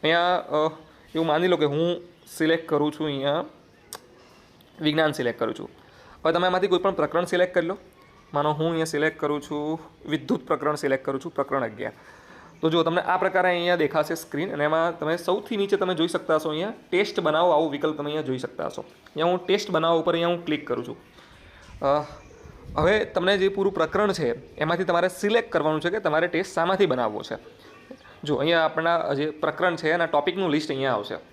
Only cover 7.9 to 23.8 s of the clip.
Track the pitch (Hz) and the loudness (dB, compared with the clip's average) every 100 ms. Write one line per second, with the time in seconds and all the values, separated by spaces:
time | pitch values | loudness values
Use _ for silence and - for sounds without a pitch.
7.9 | - - - - 147 147 147 160 165 160 | -20 -20 -20 -6 0 0 2 0 0 -2
8.9 | 147 156 156 151 147 143 147 147 160 - | 0 0 0 -2 -2 -4 -6 -4 -6 -8
9.9 | - - 151 131 240 - 151 139 147 143 | -18 -6 -4 -2 -4 0 -2 0 -2 0
10.9 | 131 143 135 170 - - 139 117 107 107 | -2 -2 -6 -6 -4 -2 -2 -4 -6 -10
11.9 | - - - - - - - 160 165 160 | -10 -20 -20 -20 -20 -20 -2 0 2 2
12.9 | 170 - 180 185 190 185 175 175 175 151 | 0 0 0 2 2 2 2 2 2 2
13.9 | 160 151 165 - 139 185 147 147 160 165 | 2 0 -2 -6 -6 -4 -2 0 2 0
14.9 | 165 151 170 170 196 - 214 196 202 185 | -2 -2 -2 0 -2 -2 -4 0 0 0
15.9 | 175 170 175 - 156 156 151 196 233 - | 0 0 -2 0 0 0 -4 -6 -8 -2
16.9 | 180 202 - 165 156 175 151 160 143 156 | 0 0 0 0 2 4 4 2 0 -2
17.9 | 151 147 151 135 127 127 - - - - | -2 -4 -4 -4 -4 -6 -6 -8 -8 -14
18.9 | - - - 165 180 180 190 196 170 160 | -18 -16 -2 0 0 0 -2 0 0 2
19.9 | 170 165 170 170 175 175 151 - 120 117 | 2 2 0 0 -2 -2 -4 -2 -6 -6
20.9 | 117 - - - - - - - - 139 | -12 -16 -20 -20 -20 -20 -20 -20 -4 0
21.9 | 147 147 - - - - - - - 160 | 0 -2 -12 -20 -20 -20 -20 -10 0 2
22.9 | 214 - - 180 202 190 196 190 190 | 2 2 0 2 4 2 2 0 2